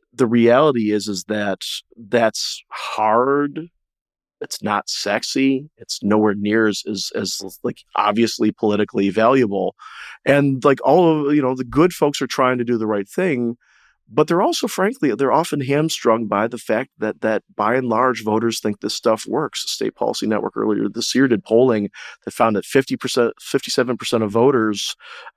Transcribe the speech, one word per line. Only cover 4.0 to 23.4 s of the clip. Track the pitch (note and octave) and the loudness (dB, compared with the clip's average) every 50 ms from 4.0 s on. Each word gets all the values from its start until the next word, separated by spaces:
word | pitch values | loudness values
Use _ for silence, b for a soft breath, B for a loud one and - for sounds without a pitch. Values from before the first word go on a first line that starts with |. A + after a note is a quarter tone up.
| _ _ _ _ _ _ _ - - | _ _ _ _ _ _ _ -14 -14
It's | - - - - | -12 -10 -8 -4
not | G#2 G#2 G2+ - - | -2 -2 -2 -4 -4
sexy. | - - - G2+ G2+ A2+ - - - C3 C3+ C3+ C3+ C3 D3 D3+ _ - | -8 -6 -4 -2 -2 -2 -2 -4 -2 0 0 2 0 -2 -4 -10 _ -20
It's | A#2 - - - - | -14 -12 -10 -6 -2
nowhere | G2+ G#2 G#2+ G#2+ G#2+ G2 | 0 2 4 4 2 2
near | G#2 G2+ G#2 G#2 A2+ A2 G#2+ | 0 -2 0 2 2 2 2
as, | G2+ - - | 0 -2 -6
as, | - G#2+ G2+ - - - | -8 -8 -8 -8 -8 -6
as, | A#2 G#2+ F#2 - - G2 F#2+ - - - | -6 -6 -6 -8 -8 -10 -12 -14 -10 -8
like, | A#2+ - - - _ - | -8 -8 -10 -14 _ -4
obviously | - G#2 G#2 G#2 A2 A#2 G#2+ - - A2 G#2+ - | -2 0 0 2 2 2 0 0 0 -2 -2 0
politically | _ - G#2+ G#2 G#2 G#2 G2+ - G#2+ G2 - | _ 0 0 2 2 0 -2 0 0 0 0
valuable. | - A2+ - A#2 C3+ C3+ B2 G#2 G2+ G2 F#2 F#2 - B B B B B B B B B B | 2 2 4 4 4 4 2 2 0 -2 -4 -4 -6 B B B B B B B B B B
And, | C#3 C#3 C#3+ C#3+ C#3 C3+ C3 - | 2 2 4 4 2 0 2 2
like, | D3 C#3 - - | 2 2 2 4
all | C3 C#3+ F3 F3+ E3 D#3+ D3+ D3 C#3 | 4 4 6 6 4 4 2 2 0
of, | D3 | 0
you | D3 | 2
know, | C3+ B2+ C3 | 2 0 -2
the | B2+ C3 | -4 -6
good | A#2+ A#2 C3+ E3 F3+ - | -2 2 2 2 2 2
folks | - E3 D3 C#3 - | 2 0 0 0 -2
are | C3+ | -6
trying | A#2+ - - C3 B2+ B2+ B2 | -4 0 2 2 2 2 0
to | A#2+ | 0
do | A#2 B2 | 0 0
the | A2+ A2 | 0 0
right | G#2+ G#2+ G#2 G2+ - | 0 -2 -2 -4 -4
thing, | - - F#3 F#3 D3 A#2+ A#2+ A#2 A#2+ - b b b b b b b b b _ | -4 -2 -2 0 0 -2 -2 -4 -4 -8 b b b b b b b b b _
but | G#2 C3 D#3 | 0 0 2
they're | D3+ E3+ F3 | 2 4 2
also, | G#3+ E4+ E4 - - | 2 2 0 0 -4
frankly, | A3 - - F#3 G#3 C#4 - - C3+ A2 | -4 -2 0 0 -2 0 0 -2 -2 0
they're | - C#3 B2+ | 2 2 2
often | A2+ C#3+ E3+ - - D3+ | 2 2 2 0 -2 -4
hamstrung | C3 B2 C#3 D3 D#3 D#3+ - - - B2+ A2 A#2 A#2 G2+ | -2 0 0 0 0 0 -2 -2 2 2 2 2 0 0
by | G2+ G2+ G#2+ A#2+ | 0 0 0 -2
the | A#2+ | -4
fact | A#2 - - A2 A2 C3+ - _ | -6 -4 -2 -2 -2 -2 -4 _
that, | - D#3 - - _ | -6 -6 -6 -4 _
that | - - A2 G2+ - _ _ | -2 -2 -2 -2 -4 _ _
by | - G#2 G#2+ A#2+ | -2 -2 0 0
and | C3 B2+ A#2+ | 0 0 0
large, | A2+ A2 B2+ B2+ B2 A2 A2 | 0 2 2 2 0 -2 -2
voters | G#2+ G#2+ A2 A2+ A#2 A2 - | 0 0 0 0 0 -2 -2
think | - A2 G#2 - | -4 -4 -4 -4
this | - A2+ - | -6 -8 -6
stuff | - - A#2 A2 A2 - | -2 0 0 0 0 0
works. | - - C#3 D#3 - - - - | -4 -4 -4 -4 -4 -6 -8 -8
The | - | -8
State | - - A2+ A2 - | -6 -4 -4 -4 -4
Policy | - A2+ A2 A2 - - | -4 -4 -4 -2 -2 -2
Network | G#2+ A2 G#2 G#2+ G#2 - | -2 -2 -2 -2 -4 -4
earlier | A2+ G#2+ G#2+ G#2 G#2+ A2 G#2 | -2 -2 0 0 0 -2 -4
this | G2+ A#2 A#2 - - | -4 -6 -6 -2 0
year | B2+ C#3 C3 | 2 2 2
did | A#2 G2 - | 2 0 0
polling | - A2 A#2 B2+ C3 A2+ G#2+ G#2 G2 B B B B B B - | 2 4 4 4 4 2 2 -2 -4 B B B B B B -14
that | - | -8
found | - - A#2+ A2+ G#2+ | -2 0 2 2 2
that | G2 - | 0 -2
fifty | - - C3+ C3+ - C3+ | 0 0 0 0 0 -2
percent, | A#2 - C3 - C3 A#2 - - | -6 -6 -4 0 0 0 0 0
fifty-seven | - | -6